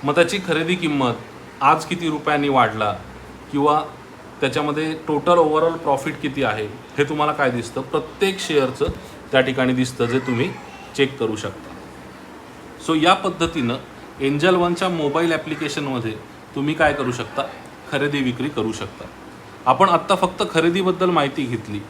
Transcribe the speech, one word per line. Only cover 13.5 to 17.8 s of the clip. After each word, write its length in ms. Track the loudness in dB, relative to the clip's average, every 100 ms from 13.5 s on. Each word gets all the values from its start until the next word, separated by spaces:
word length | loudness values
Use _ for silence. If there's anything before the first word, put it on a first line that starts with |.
| 0 0 -2 -6 -16 -18 -2
एंजल 340 | 0 4 4 6
वनच्या 320 | 4 2 0
मोबाईल 440 | 0 0 2 2
ॲप्लिकेशनमध्ये 800 | 0 -2 -4 -4 -4 -2 -2 -2 -6 -12 -18 -10
तुम्ही 200 | -4 -2
काय 180 | 4 4
करू 200 | 4 -2
शकता, 300 | -2 -4 -4 -6 -6 -16 -18